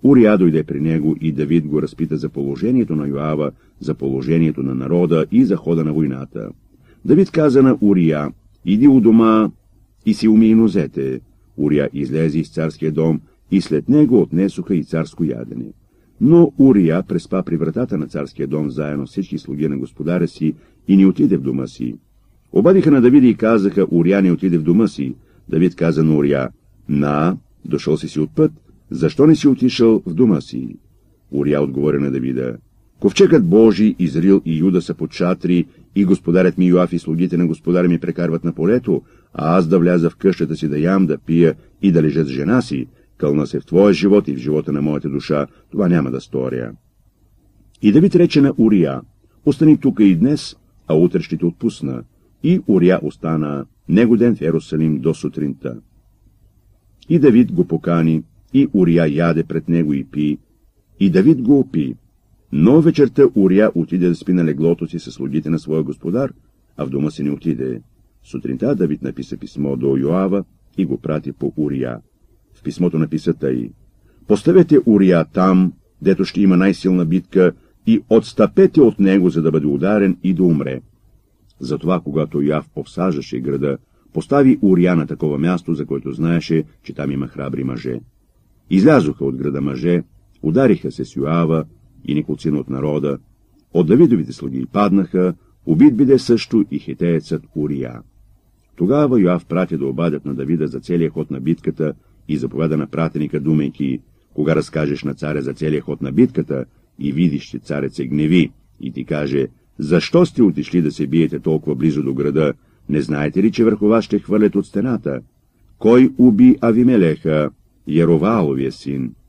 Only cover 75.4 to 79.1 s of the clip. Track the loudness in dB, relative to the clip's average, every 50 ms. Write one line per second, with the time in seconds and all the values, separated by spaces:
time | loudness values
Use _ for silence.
75.4 | 2 2 4 4 2 0 -2 _ _ _ _ _ 0 0 0 0 -2 -6 -2 0
76.4 | 2 2 4 4 2 0 0 0 -2 -2 0 0 0 0 -2 -4 -4 _ 0 2
77.4 | 2 2 0 _ _ _ _ _ _ 0 0 0 2 _ 2 2 2 0 -2 0
78.4 | 0 0 4 4 2 4 6 4 4 4 4 2 0 2